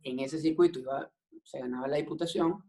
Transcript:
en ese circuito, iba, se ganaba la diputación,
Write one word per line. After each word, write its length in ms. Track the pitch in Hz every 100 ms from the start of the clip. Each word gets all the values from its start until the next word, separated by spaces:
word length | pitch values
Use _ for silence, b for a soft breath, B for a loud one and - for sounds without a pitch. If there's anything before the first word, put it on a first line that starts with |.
en 160 | 135 127
ese 200 | 135 156
circuito, 400 | 160 156 175 131
iba, 320 | 127 139 - _ _ -
se 160 | _ 139
ganaba 280 | 127 123 131
la 100 | 147
diputación, 680 | 156 160 165 170 165 196